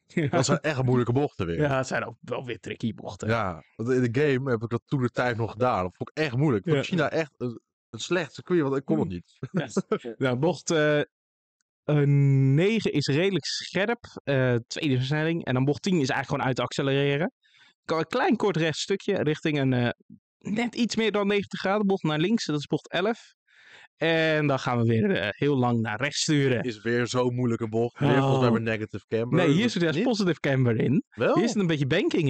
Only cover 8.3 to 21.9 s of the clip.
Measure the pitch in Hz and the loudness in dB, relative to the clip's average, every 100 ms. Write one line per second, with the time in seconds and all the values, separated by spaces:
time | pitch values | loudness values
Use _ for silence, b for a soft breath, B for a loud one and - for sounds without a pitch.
8.3 | - - 175 139 135 - 156 - 90 - | -10 -2 0 2 -2 -2 -2 -2 -6 -12
9.3 | - - 185 131 190 - 214 120 - 131 | -16 -6 -6 -4 -4 -4 -6 -6 -4 -2
10.3 | 123 165 139 - 160 151 147 - _ _ | 0 0 -2 -2 2 2 2 -2 _ _
11.3 | _ _ _ _ _ - 147 143 143 139 | _ _ _ _ _ 0 2 4 6 6
12.3 | 135 135 143 196 220 185 147 143 139 196 | 6 6 4 4 2 0 -2 0 0 2
13.3 | 185 - - - 185 208 240 - - - | 0 -4 -8 -4 -2 -2 -4 -8 -10 -2
14.3 | 135 127 120 - - 143 127 131 151 160 | 2 2 0 -2 -4 0 0 0 0 0
15.3 | 170 - 127 135 139 202 180 131 120 - | -2 -2 0 0 0 0 2 2 -2 -2
16.3 | 139 123 123 123 - 139 139 143 143 196 | -2 -2 -2 -4 -2 0 2 2 0 -4
17.3 | _ b b b b - 160 160 247 381 | _ b b b b -6 -4 -2 0 0
18.3 | 220 208 160 160 - - 190 - 190 143 | 2 0 0 0 -2 -4 -4 -2 -2 0
19.3 | 151 - 147 135 123 120 - - - _ | -2 -2 0 2 2 0 -4 -14 -20 _
20.3 | _ - 208 240 - 233 214 220 208 202 | _ -6 -4 -4 -2 -2 0 0 0 2
21.3 | 202 190 175 190 208 196 | 0 -2 -4 -2 0 2